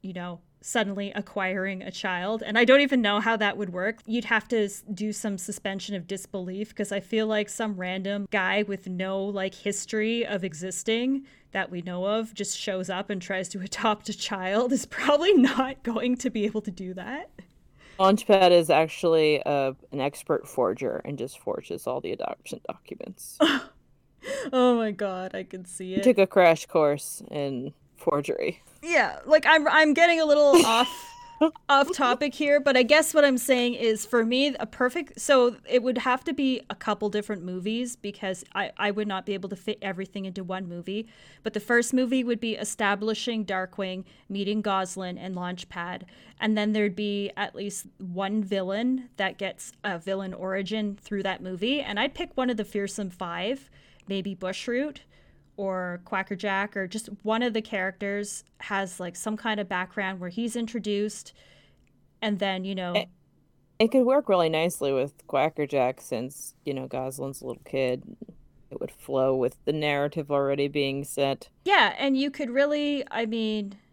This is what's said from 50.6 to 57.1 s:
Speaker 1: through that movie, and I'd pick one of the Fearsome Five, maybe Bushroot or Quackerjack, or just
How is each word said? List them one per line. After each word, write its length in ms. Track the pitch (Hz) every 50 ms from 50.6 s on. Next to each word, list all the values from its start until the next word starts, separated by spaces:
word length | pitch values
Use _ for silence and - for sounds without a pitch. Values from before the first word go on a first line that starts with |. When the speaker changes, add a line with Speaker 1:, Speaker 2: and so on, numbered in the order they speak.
| 196 - 214 220 214 208 202 -
Speaker 1:
through 220 | _ - 208 196 190
that 200 | 196 185 - 170
movie, 380 | 185 185 175 202 233 277 294
and 180 | - - 208 202
I'd 140 | 233 285 -
pick 180 | - 349 339 -
one 140 | - 254 254
of 60 | 247
the 100 | 220 208
Fearsome 440 | - - 208 202 190 - - 202 185
Five, 600 | 180 - 190 175 170 175 180 214 269 269 - _ _ - _ _ _ _ -
maybe 300 | - 196 196 185 196 190
Bushroot 600 | 180 185 185 190 - - - 233 247 285 302 285 - - _ _ _ _ _ _ _ _ _ _
or 460 | - 202 196 190 185 180 180 175 175 180
Quackerjack, 720 | - - 190 190 - 208 175 202 208 196 190 202 208 -
or 120 | 196 190
just 200 | 180 185 220 - -